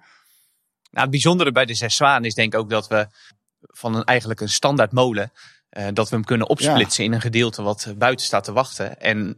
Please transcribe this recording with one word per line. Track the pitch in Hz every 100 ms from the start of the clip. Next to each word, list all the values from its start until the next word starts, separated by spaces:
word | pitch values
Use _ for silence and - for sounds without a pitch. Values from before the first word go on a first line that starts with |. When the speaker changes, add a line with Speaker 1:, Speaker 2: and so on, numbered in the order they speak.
| _ _ _ _ _ _ _ _ _
Speaker 1:
Nou, | -
het | 131
bijzondere | 135 147 180 147
bij | 127 123
de |
Zes | 113 113 -
Zwanen | 143 135 117
is |
denk | 107 110
ik | 110
ook | 107
dat | 110 -
we | 110 104 _ - _ _ _
van | - - 117 113
een, |
eigenlijk | - 123 110 110
een | 104
standaard | - 117 127 107
molen, | 127 127 107 107 - - _ _
eh, | - 101
dat | 104 107
we | 117
hem | 107
kunnen | 120 110
opsplitsen | 151 147 135 107 -
Speaker 2:
Ja. | 107
Speaker 1:
in | 117
een |
gedeelte | 117 117 117 107
wat, | 101 104 -
eh, |
buiten | 104 123 127 -
staat | 101
te | 101
wachten. | 107 135 - 101 -
En, | 104 107 98